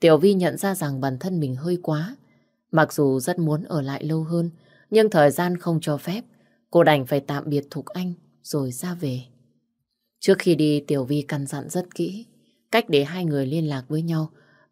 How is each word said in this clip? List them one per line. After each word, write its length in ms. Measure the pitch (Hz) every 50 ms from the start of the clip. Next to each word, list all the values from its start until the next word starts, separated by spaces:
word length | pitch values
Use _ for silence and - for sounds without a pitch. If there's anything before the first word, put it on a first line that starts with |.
Tiểu 180 | - 165 156 143
Vi 160 | 170 208 202
nhận 220 | 185 175 156 127
ra 180 | - - 196 190
rằng 260 | - 160 143 139 131
bản 180 | 135 135 131 123
thân 220 | - 190 185 165
mình 160 | 147 127 127
hơi 220 | 131 156 175 180 175
quá. 340 | - - 156 151 165 214 277 - _ _ _ _ _ _ _ _ _ _
Mặc 220 | - 160 151 143
dù 280 | - - 147 135 131 131
rất 180 | 123 180 180 175
muốn 260 | 165 151 151 151 226
ở 180 | - 180 151
lại 220 | 135 139 139 - -
lâu 200 | 151 160 160 160
hơn, 260 | 160 170 170 170 170 - _ _ _ _ _ _ _
nhưng 200 | 208 220 220 214
thời 200 | 208 160 147 143
gian 260 | 139 - 175 180 175
không 220 | 170 - 175 165 156
cho 160 | - 156 147
phép, 260 | 139 - 175 185 233 - _ _ _ _ _ _ _ _ _
cô 140 | - 170 160
đành 220 | 156 151 139 127
phải 140 | - 147 139
tạm 240 | 143 - 143 143 -
biệt 200 | 156 143 143 139 -
Thục 160 | - 147 -
Anh 280 | - - 180 180 180 175 - _ _ _ _
rồi 300 | _ - - 147 135 127
ra 220 | 127 - 180 180 175
về. 260 | 175 160 135 123 127 - - _ _ _ _ _ _ _ _ _ _ _ _ _ _ _ _ _ _
Trước 140 | - 190 190 190
khi 160 | - 185 165
đi, 260 | 143 156 151 147 147
Tiểu 240 | 143 - 147 135 127
Vi 200 | 123 147 147 143 -
căn 180 | 151 143 139
dặn 220 | 135 151 143 - 156
rất 260 | - 180 180 - -
kỹ 320 | - 170 180 190 220 233 - _ _ _ _ _ _ _ _
cách 140 | 220 226 226 185
để 160 | 160 139 143
hai 200 | 143 175 185 180
người 220 | 160 147 139 135
liên 220 | 131 151 165 160 147
lạc 160 | 143 131 127 -
với 140 | 151 160
nhau, 280 | 165 165 165 160 156 156 - _ _ _ _ _ _ _